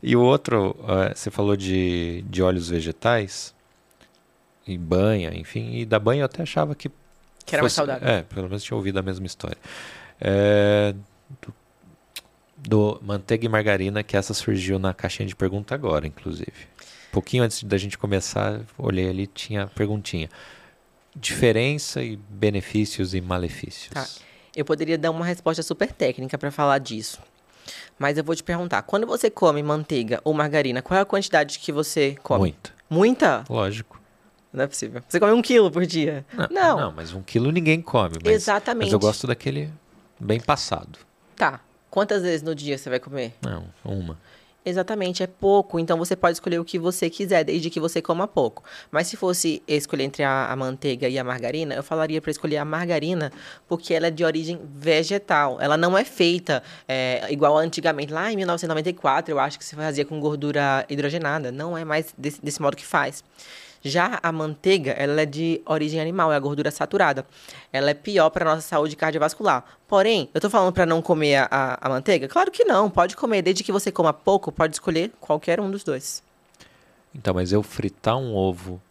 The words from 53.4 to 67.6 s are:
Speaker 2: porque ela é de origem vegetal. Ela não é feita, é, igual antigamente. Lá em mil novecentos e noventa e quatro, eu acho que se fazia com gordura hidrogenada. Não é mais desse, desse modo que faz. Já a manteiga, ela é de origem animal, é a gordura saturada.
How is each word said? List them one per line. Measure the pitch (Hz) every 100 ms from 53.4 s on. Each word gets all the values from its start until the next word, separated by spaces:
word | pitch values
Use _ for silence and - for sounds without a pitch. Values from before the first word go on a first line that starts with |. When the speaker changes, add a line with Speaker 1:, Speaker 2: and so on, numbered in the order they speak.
| - - _
Speaker 2:
porque | 170 -
ela | 165 170
é |
de | 156
origem | 165 160 160 170 147
vegetal. | 139 143 156 160 196 202 160 143 127
Ela | 143 156
não | 170 190
é |
feita, | 185 - 170 175 175 139 - - -
é, | 131 127 127 104
igual | 143 143 151
antigamente. | 165 165 160 151 143
Lá | 156 196
em | 214
mil | 190
novecentos | 170 170
e |
noventa | 156 156
e |
quatro, | 180 147 135 170
eu | 147
acho | 131 -
que | -
se | 147
fazia | 156 143 143
com | 156
gordura | 151 147 147 147 143 135 -
hidrogenada. | 143 143 165 151 156 131
Não | 127 160 170
é |
mais | 165 151 160 -
desse, | 135 147
desse | 151 147
modo | 143
que | - -
faz. | 160 135 143 - _ - - - - 139
Já | 156 180 233
a | 170
manteiga, | 160 156 151 185 190 135
ela | - 139 147
é | 151
de | 143 165 165 -
origem | 160 151 160
animal, | 160 185 160
é | 147
a |
gordura | 139 143 147
saturada. | - - 196 175 135 - - - -